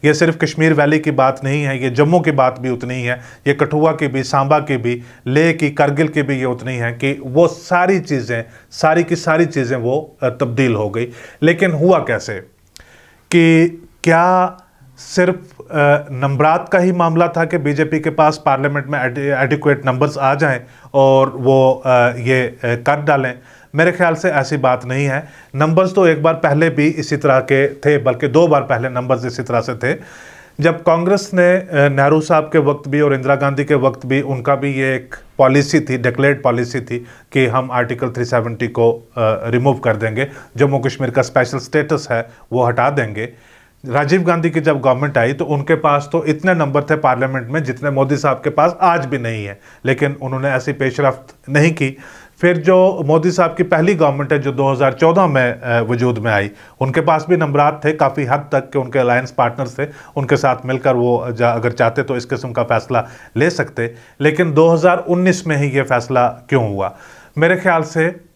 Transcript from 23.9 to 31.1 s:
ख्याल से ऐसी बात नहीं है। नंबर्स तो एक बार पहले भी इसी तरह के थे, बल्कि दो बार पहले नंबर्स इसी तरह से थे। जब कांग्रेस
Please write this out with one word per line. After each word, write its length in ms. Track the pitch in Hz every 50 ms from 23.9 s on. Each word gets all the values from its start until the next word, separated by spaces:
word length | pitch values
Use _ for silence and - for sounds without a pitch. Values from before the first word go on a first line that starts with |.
ख्याल 240 | 170 180 180 165 165
से 140 | 160 - 185
ऐसी 280 | 151 143 131 - 151
बात 280 | 139 127 127 127 123 120
नहीं 200 | 123 127 135 143
है। 220 | 139 131 143 151 - - - - _ -
नंबर्स 400 | 135 151 156 165 180 185 185 185
तो 120 | 196 185
एक 160 | 170 160 151 147
बार 100 | 165 160
पहले 360 | 160 - 156 143 151 165 165
भी 180 | - 151 147
इसी 300 | 156 156 156 139 - 147
तरह 220 | 139 - 143 131 131
के 340 | 131 - 139 135 139 139 -
थे, 240 | - - 143 147
बल्कि 300 | 139 117 131 123 123 151
दो 200 | 135 117 156 175
बार 140 | 170 151 139
पहले 280 | 127 - 131 117 123 131
नंबर्स 360 | 123 127 123 123 131 117 120
इसी 180 | 123 120 - 117
तरह 180 | - 123 113
से 140 | 110 - 123
थे। 240 | 113 - 127 165 - - - - - - - - - - - _ -
जब 240 | 147 165 165 165 -
कांग्रेस 480 | 175 165 170 175 180